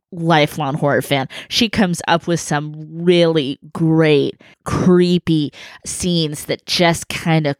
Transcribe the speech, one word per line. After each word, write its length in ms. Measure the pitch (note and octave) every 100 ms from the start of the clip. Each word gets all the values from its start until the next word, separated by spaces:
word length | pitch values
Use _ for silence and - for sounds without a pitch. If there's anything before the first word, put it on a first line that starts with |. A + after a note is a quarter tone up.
| _
lifelong 640 | E3+ E3 D#3+ D3 - C#3 D3
horror 260 | C#3+ C3+
fan. 260 | - C#3 C3 - -
She 180 | - A3+
comes 320 | - F#3 E3+ -
up 200 | E3 -
with 120 | E3+
some 340 | - D3+ D3+ D3+ D#3 D#3+
really 540 | F3 F3 E3 D#3+ C3+ - D3+
great, 640 | - E3 D#3+ D#3 C#3+ C#3 - - _
creepy 880 | - - F3+ F3+ F3+ F3 - D#3+ C#3+ - - - -
scenes 580 | - F#3 E3+ D#3 C#3+ -
that 200 | C#3 -
just 400 | - E3+ E3 -
kinda 460 | - E3+ D#3+ D3 -